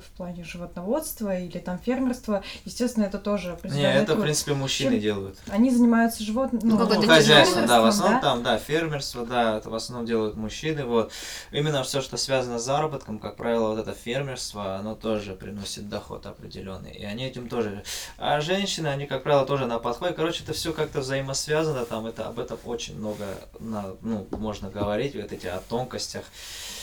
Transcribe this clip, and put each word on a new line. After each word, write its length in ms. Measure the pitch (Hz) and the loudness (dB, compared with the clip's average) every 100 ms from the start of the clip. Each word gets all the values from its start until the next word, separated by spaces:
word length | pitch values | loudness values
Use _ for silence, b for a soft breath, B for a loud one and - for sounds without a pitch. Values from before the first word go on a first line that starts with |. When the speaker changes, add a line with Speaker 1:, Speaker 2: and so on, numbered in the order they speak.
| - | -12
Speaker 1:
в 120 | - | -12
плане 260 | 180 175 | -10 -10
животноводства 960 | 160 175 175 175 185 294 311 - 202 185 | -10 -10 -10 -6 -2 -2 -2 -4 -2 -2
или 180 | 175 175 | -4 -6
там 200 | 180 180 | -6 -4
фермерства, 640 | 233 254 254 240 - 196 B B 185 | -2 0 0 -2 0 -2 B B -8
естественно, 400 | - 240 220 196 | -2 0 2 0
это 120 | 202 | 0
тоже 320 | 208 202 180 | -2 -2 -2
Speaker 2:
Не, 40 | |
Speaker 1:
определённый 480 | 170 190 143 143 135 | -6 -4 2 4 6
Speaker 2:
это, 100 | 147 | 4
в 20 | 147 | 4
Speaker 1:
труд. 40 | |
Speaker 2:
принципе, 320 | 147 147 143 | 2 0 0
мужчины 380 | 139 135 - 135 | 0 0 0 2
Speaker 1:
Чем 80 | 107 | 2
Speaker 2:
делают. 380 | 107 98 98 - - | 2 0 -4 -10 -2
Speaker 1:
они 240 | 202 262 | 4 6
занимаются 520 | 240 233 226 226 - | 6 6 6 4 0
животным, 380 | 214 226 262 233 | -4 -2 0 2
Speaker 3:
Ну, 80 | 226 | 4
Speaker 1:
ну, 40 | 220 | 4
Speaker 3:
какое-то 300 | 208 196 - | 6 6 8
Speaker 2:
Ну, 0 | |
хозяйство, 560 | 160 143 147 135 120 | 10 12 10 10 6
да, 180 | 117 120 | 6 8
в 40 | 110 | 8
Speaker 1:
фермерством, 40 | |
Speaker 2:
основном 320 | 101 185 247 | 6 4 4
Speaker 1:
да? 0 | |
Speaker 2:
там, 220 | 160 117 | 4 2
да, 140 | 123 107 | 2 0
фермерство, 680 | - 160 160 143 - 127 117 | 2 0 0 -2 -4 -6 -2
да, 320 | 120 113 107 | 2 2 0
это 120 | 110 | -4
в 20 | |
основном 320 | 113 - 123 117 | -6 -6 -6 -2
делают 300 | 113 107 104 | 0 0 -2
мужчины, 500 | 107 - 156 147 120 | -6 -4 -4 -2 0
вот. 260 | 117 104 B B B B | 0 0 B B B B
Именно 320 | 143 151 139 | -2 0 0
всё, 180 | 127 139 | 0 -2
что 160 | 131 120 | -4 -4
связано 420 | - 131 123 117 | 0 0 0 -4
с 40 | |
заработком, 540 | 123 143 156 - - 107 | 0 0 0 -4 -8 -8
как 160 | 104 - | -8 -6
правило, 340 | 117 117 110 | 0 2 2
вот 100 | 110 | 0
это 140 | 107 | -4
фермерство, 840 | 101 117 131 139 123 - 104 98 95 | -8 -4 -4 -4 -6 -8 -6 -6 -6
оно 160 | 107 107 | -6 -6
тоже 380 | 113 107 101 | -4 -2 -4
приносит 560 | 95 101 104 101 - 104 | -10 -10 -10 -8 -10 -8
доход 380 | 104 - 104 101 | -8 -8 -12 -12
определённый, 640 | - 95 95 95 92 92 | -14 -14 -12 -12 -12 -12
и 100 | - | -12
они 220 | 101 113 131 | -10 -6 -8
этим 220 | 131 120 | -8 -6
тоже. 340 | 123 104 101 B B B B | -2 -2 -4 B B B B
А 220 | - 151 | 0 0
женщины, 460 | 151 196 196 - 151 | 0 0 -2 -2 -2
они, 180 | 139 143 | -2 -4
как 160 | 135 | -4
правило, 220 | 151 143 135 | 2 4 4
тоже 200 | 143 120 | 0 0
на 140 | 117 | -2
подходе. 340 | 120 143 180 | -2 -2 -2
Короче, 300 | 156 165 160 | 0 -2 -2
это 100 | - | -6
всё 180 | 151 165 | -6 -4
как-то 260 | 156 151 147 | -2 -2 -2
взаимосвязано, 880 | 131 135 135 135 - 156 160 131 117 | -2 -2 -2 -4 0 2 2 0 -2
там 200 | 113 113 | -4 -6
это, 220 | 113 113 | -6 -6
об 100 | 117 | -6
этом 200 | - 110 127 | -8 -8 -8
очень 300 | 117 - - | -8 -8 -8
много 280 | 107 104 98 95 - - | -6 -6 -6 -10 -14 -12
на-, 360 | 113 107 98 92 | -8 -6 -6 -8
ну, 260 | 110 107 92 | -6 -6 -6
можно 380 | - 107 101 98 | -6 -6 -6 -8
говорить, 460 | 101 101 107 143 110 | -4 -2 -2 -2 -4
вот 160 | 101 | -8
эти 160 | 95 92 | -8 -8
о 120 | 92 - | -8 -6
тонкостях. 540 | 117 127 107 - 104 - B B B B B | -6 -4 -6 -8 -10 -12 B B B B B